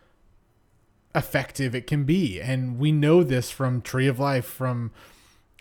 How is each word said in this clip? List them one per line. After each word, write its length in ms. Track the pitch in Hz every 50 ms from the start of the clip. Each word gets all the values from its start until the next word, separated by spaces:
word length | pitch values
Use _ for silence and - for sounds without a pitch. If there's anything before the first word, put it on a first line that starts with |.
| _ _ _ _ _ _ _ _ _ _ _ _ _ _ _ _ _ _ _ _ _ _ -
effective 600 | 151 - - - 139 127 - - - 135 123 117
it 120 | 127 120 -
can 180 | 151 147 139
be. 360 | 135 170 196 175 120 - -
And 380 | 80 127 131 127 127 127 120 120
we 120 | 147 151
know 320 | 156 147 147 147 165 180 175
this 260 | 143 135 127 120 -
from 300 | - - 135 127 123 120
Tree 260 | - - - 131 131 139
of 120 | 127 123
Life, 260 | 139 139 135 127 120
from, 460 | - - - 131 127 123 120 117 110 - - - - - - _ _ _ _ _ _ _ _